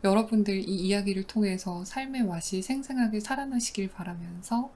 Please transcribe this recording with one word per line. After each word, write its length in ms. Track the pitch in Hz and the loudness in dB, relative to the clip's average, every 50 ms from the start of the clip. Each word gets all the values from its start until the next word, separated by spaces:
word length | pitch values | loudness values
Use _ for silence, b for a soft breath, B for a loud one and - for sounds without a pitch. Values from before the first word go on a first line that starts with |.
| - | 6
여러분들 640 | 196 196 214 220 214 226 214 202 202 196 190 - - | 6 6 6 4 4 4 4 4 4 2 0 0 0
이 80 | 196 | -2
이야기를 500 | 185 180 190 202 202 196 202 196 190 196 | 0 2 2 2 2 2 0 0 -2 -2
통해서 560 | - - 220 208 196 185 185 - 185 175 175 185 | -2 0 2 2 2 2 -2 -4 -6 -6 -6 -8
삶의 380 | - - 269 269 262 262 262 233 | -6 -6 -6 -6 -4 0 0 0
맛이 360 | 190 170 165 - - 196 185 | 0 0 -4 -4 -2 -2 -4
생생하게 600 | 190 - 262 277 269 - 269 254 240 220 214 214 | -2 -2 -4 -4 -4 -4 0 2 2 2 2 -2
살아나시길 680 | 214 - 269 269 277 277 247 240 233 - - 208 196 190 | -2 -2 -4 -4 -2 -2 -2 -2 -2 -2 -2 -4 -4 -4
바라면서 800 | - - 175 175 175 170 170 170 175 175 180 - 233 233 254 269 - | -6 -8 -8 -8 -8 -8 -10 -10 -12 -12 -4 0 0 0 0 -2 -8